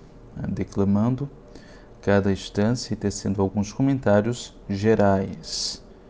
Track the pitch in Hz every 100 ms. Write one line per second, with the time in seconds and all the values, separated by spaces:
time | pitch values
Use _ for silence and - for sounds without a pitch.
0 | - - - - - 101 98 - 98 101
1 | 113 127 143 - - - - - - -
2 | - 101 98 95 - - 104 123 - 104
3 | 101 - 104 98 98 107 101 - 135 135
4 | 117 104 107 123 - - - 98 107 107
5 | 101 95 95 80 - - - - - -